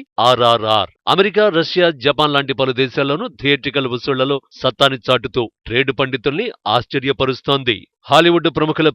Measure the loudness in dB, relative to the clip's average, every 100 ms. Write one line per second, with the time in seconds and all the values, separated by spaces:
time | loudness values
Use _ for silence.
0 | -6 0 2 4 4 2 2 0 -2 _
1 | -2 0 2 2 2 2 -2 0 0 0
2 | -2 0 0 0 -2 -2 -2 -2 -2 -2
3 | -2 -4 -6 -6 -2 -2 -2 -6 -4 -6
4 | -4 -2 -2 -4 -8 -6 -4 0 0 0
5 | -2 -2 -2 -4 -6 _ -6 -4 -2 -2
6 | -4 -4 -4 -4 -6 -8 -2 -2 -2 -4
7 | -4 -2 -2 -2 -2 -2 -2 -4 -6 _
8 | 0 4 4 4 0 0 -2 0 0